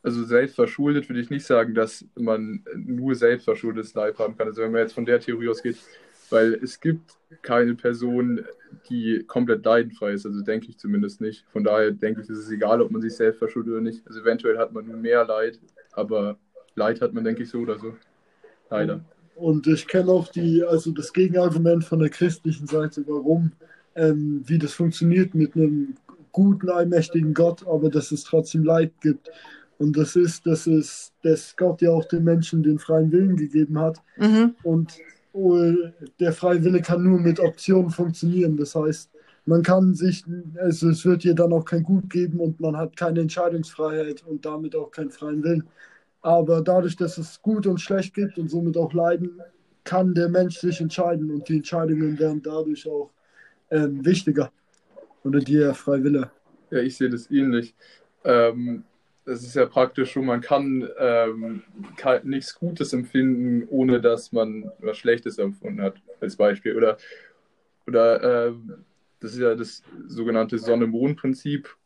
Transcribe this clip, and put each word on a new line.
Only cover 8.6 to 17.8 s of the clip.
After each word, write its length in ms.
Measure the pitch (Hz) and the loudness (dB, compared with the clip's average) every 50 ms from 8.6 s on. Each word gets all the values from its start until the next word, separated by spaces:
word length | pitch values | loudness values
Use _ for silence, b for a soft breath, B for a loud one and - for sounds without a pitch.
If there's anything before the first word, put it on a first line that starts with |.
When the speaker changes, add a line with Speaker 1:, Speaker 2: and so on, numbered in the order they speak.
| _ _ - - _ - | _ _ -20 -20 _ -8
Speaker 1:
die 340 | 123 120 113 113 110 104 - | -8 -4 -2 -2 -2 -2 -4
komplett 400 | - - 127 123 117 113 107 104 | -6 -4 -2 0 0 0 0 2
leidenfrei 460 | 113 113 117 117 117 110 - 110 104 | 2 2 2 2 -2 -8 -6 -6 -4
ist, 140 | 101 101 101 | -4 -6 -6
also 160 | 107 101 101 | -8 -8 -6
denke 260 | 101 107 107 113 113 - | -4 -4 -4 -6 -6 -10
ich 80 | - | -20
zumindest 440 | _ - 104 104 101 104 101 101 _ | _ -6 -4 -2 -2 -2 -4 -6 _
nicht. 240 | 110 107 107 - _ _ | -10 -10 -10 -12 _ _
Von 120 | _ 110 104 | _ -2 0
daher 280 | 107 107 110 107 107 | 2 2 4 2 0
denke 300 | 101 101 110 107 110 110 | 0 -2 -4 -4 -4 -6
ich, 80 | 107 107 | -8 -10
es 80 | 110 | -12
ist 140 | 107 107 107 | -12 -8 -8
egal, 300 | 110 104 107 104 113 120 | -4 -2 2 2 4 2
ob 100 | 120 117 | 2 0
man 100 | 113 110 | 0 -4
sich 140 | 110 113 110 | -6 -6 -2
selbst 240 | - 117 110 110 - | 0 0 0 2 0
verschuldet 340 | 117 110 - 117 113 117 113 | -6 -6 -6 -8 -6 -6 -6
oder 80 | 113 | -4
nicht. 240 | 113 113 113 - _ | -4 -6 -8 -10 _
Also 140 | - 110 110 | -20 -20 -2
eventuell 360 | 107 113 117 117 - 117 110 113 | 0 0 0 0 0 0 0 0
hat 120 | 113 110 | -2 -4
man 140 | 113 110 107 | -4 -12 -12
nur 120 | 113 113 | -12 -12
mehr 280 | 113 113 117 120 120 117 | -6 -2 2 2 2 2
Leid, 340 | 113 107 110 113 117 113 _ _ _ _ - - _ _ | 2 0 -2 -2 -4 -6 _ _ _ _ -20 -20 _ _
aber 440 | 101 104 104 110 104 101 104 104 _ _ _ _ - _ _ _ | -6 -4 -2 -2 -2 -2 -4 -6 _ _ _ _ -20 _ _ _
Leid 260 | 107 104 110 120 117 | -2 -2 -2 0 -2
hat 120 | 123 117 113 | -4 -4 -4
man, 100 | 117 113 | -4 -4
denke 200 | 113 113 113 117 | -4 -4 -4 -8
ich, 60 | 117 | -8
so 100 | - 120 | -8 -8
oder 200 | 117 113 107 | -6 -6 -8
so. 160 | 101 | -8